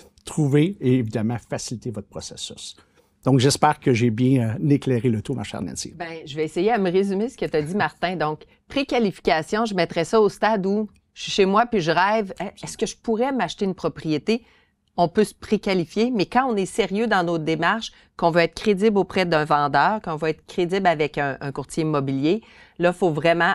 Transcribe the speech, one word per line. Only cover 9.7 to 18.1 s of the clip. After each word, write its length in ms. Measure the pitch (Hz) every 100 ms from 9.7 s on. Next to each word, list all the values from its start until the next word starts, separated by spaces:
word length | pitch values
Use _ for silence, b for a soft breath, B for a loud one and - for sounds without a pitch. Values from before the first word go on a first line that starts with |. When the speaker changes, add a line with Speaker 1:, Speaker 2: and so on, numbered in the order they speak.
Speaker 2:
mettrais 300 | 185 170 175
ça 160 | 165 226
au 80 | 202
stade 380 | - 208 220 185
où 220 | 208 214 _ _
je 80 | -
suis 100 | -
chez 120 | -
moi 220 | 190 196 240
puis 140 | 214
je 120 | 160
rêve, « 420 | 160 196 220 190 -
Hein, 100 | 180 -
est-ce 120 | 156 -
que 100 | 214
je 100 | -
pourrais 340 | - 220 262
m'acheter 340 | 262 170 -
une 120 | 196 175
propriété ? » 680 | 165 - 160 151 - 226 b b b b _ -
On 120 | 175
peut 160 | -
se 100 | 208
préqualifier, 760 | - - 214 208 190 160 202 240
mais 160 | 233 170
quand 260 | 240 262
on 40 | 208
est 100 | 185
sérieux 400 | - 190 196 233
dans 180 | 202
nos 140 | 170 170
démarches, 540 | 156 160 170 220 220 b b